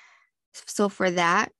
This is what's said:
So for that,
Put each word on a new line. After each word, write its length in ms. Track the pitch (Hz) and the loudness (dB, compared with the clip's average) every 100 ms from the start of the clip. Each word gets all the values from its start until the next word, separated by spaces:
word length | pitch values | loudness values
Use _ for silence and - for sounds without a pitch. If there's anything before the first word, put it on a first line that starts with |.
| - _ _ _ _ | -20 _ _ _ _
So 360 | - - - 202 | -20 -12 -2 -2
for 220 | - 185 | 0 -2
that, 400 | 175 170 185 220 | 2 2 2 0